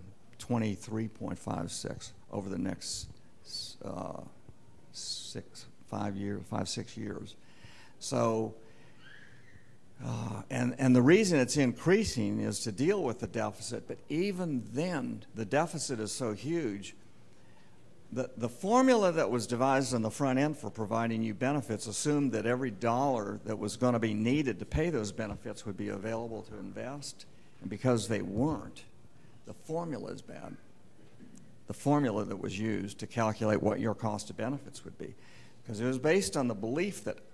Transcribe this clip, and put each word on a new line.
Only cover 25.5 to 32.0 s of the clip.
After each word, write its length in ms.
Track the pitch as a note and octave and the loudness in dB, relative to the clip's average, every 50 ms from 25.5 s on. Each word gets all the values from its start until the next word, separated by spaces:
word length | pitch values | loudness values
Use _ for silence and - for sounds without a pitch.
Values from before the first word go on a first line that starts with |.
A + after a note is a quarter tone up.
| G#2+ - - | -10 -6 -6
would 100 | A2 F#2+ | -6 -4
be 120 | G#2 G#2 G2+ | -4 -4 -4
available 540 | G2+ G2 G2 A2 A2+ A2+ A#2+ A2+ A2+ G#2 | -4 -2 -2 -2 -2 -2 -4 -4 -6 -8
to 140 | G#2 A2 A2 G2+ | -8 -10 -10 -10
invest, 680 | F#2+ G2 F#2+ G#2+ A2+ B2 C#3+ D3 C#3 - - - - - - - - - - - | -10 -10 -8 -8 -8 -8 -8 -8 -10 -10 -12 -12 -16 -18 -18 -18 -18 -18 -16 -10
and 80 | - G2 | -8 -6
because 380 | G#2+ - - B2+ B2 A2 G2 | -4 2 6 6 6 6 4
they 160 | G#2 A2 G2 | 2 0 0
weren't, 600 | F#2+ F#2+ G2 A2+ C3+ D#3+ D3+ - - - - - - - - - - - - - - - - - - | 0 0 2 2 2 2 2 -2 -6 -10 -14 -14 -16 -18 -18 -18 -18 -18 -18 -18 -18 -18 -18 -16 -16
the 80 | - - | -14 -14
formula 580 | - - - D#3 E3+ E3+ E3 C3+ G2+ G2+ F#2+ | -14 -8 -4 -4 -4 -2 -4 -4 -6 -6 -8
is 100 | - G#2 | -8 -10
bad. 340 | - - - - - - - - - - - - - - - - - - - - - - - - - - - - - | -12 -12 -12 -12 -12 -12 -12 -14 -16 -20 -20 -20 -20 -20 -20 -18 -18 -18 -18 -18 -18 -16 -16 -18 -18 -18 -18 -14 -10
The 80 | - G#2+ | -10 -10
formula 500 | - - C#3 D3 D3 | -2 2 4 4 4